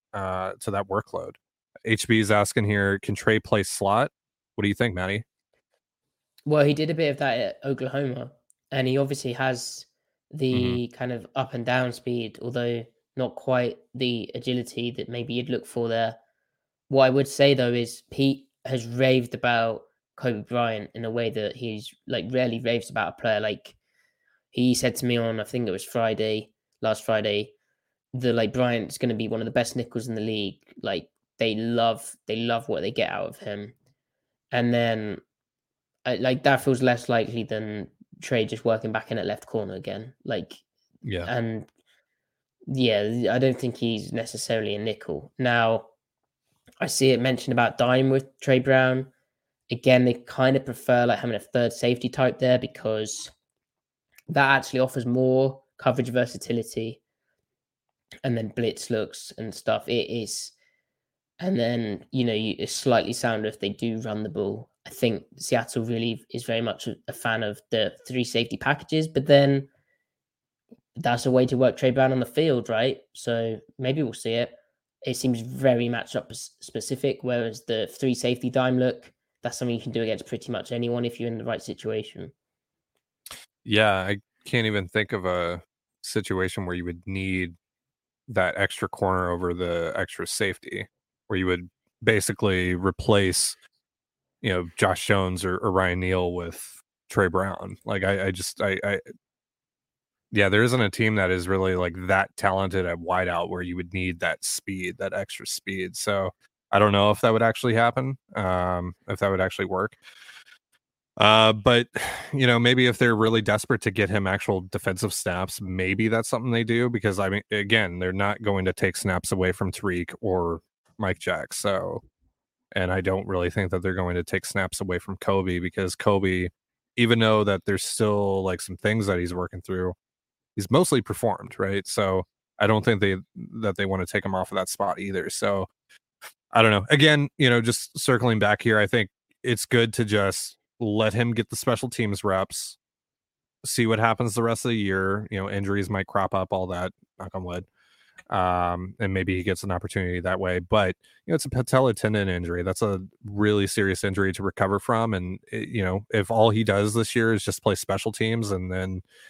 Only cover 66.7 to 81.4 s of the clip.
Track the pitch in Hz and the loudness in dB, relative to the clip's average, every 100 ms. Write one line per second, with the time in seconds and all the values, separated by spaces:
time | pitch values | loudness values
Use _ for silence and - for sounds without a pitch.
66.7 | - - - - - 117 113 107 101 - | -6 -8 -12 -12 -8 -4 -2 -4 -8 -4
67.7 | 113 98 - - 127 120 117 117 - 135 | 0 0 -4 -6 -4 0 0 -2 -2 0
68.7 | 147 - 156 160 139 143 139 139 139 139 | 0 0 -2 0 -2 6 6 8 2 -2
69.7 | _ _ _ _ _ _ _ _ _ _ | _ _ _ _ _ _ _ _ _ _
70.7 | - _ - - 120 135 127 127 127 127 | -20 _ -4 -2 0 4 4 4 4 4
71.7 | - 131 127 131 131 120 - 160 127 113 | 4 2 4 2 2 -2 0 2 2 0
72.7 | 110 131 131 _ - - 117 113 110 _ | 0 0 -2 _ -10 -4 -2 -2 -6 _
73.7 | - 127 147 127 110 113 117 120 - _ | -6 -2 0 -2 -4 -4 -2 -2 -6 _
74.7 | _ _ _ - 123 131 117 117 127 131 | _ _ _ -8 -2 0 -2 -4 0 2
75.7 | 120 120 117 - 107 - 113 - _ - | 4 2 -4 -4 -8 -8 -14 -16 _ -12
76.7 | 113 - 131 139 - 123 120 117 107 - | -10 -6 -2 -2 -2 -2 -2 -2 -6 -6
77.7 | 110 107 - 131 120 123 123 127 131 127 | -4 -4 -2 -2 0 0 -2 -2 0 2
78.7 | 127 127 - - _ _ _ 120 - 123 | 2 0 -2 -12 _ _ _ -10 -6 -4
79.7 | 117 - 113 113 107 - 117 - 110 - | -4 -4 -4 -2 -4 -6 -10 -6 -8 -6
80.7 | 120 120 120 120 120 117 117 | -4 -2 -2 -4 -4 -6 -6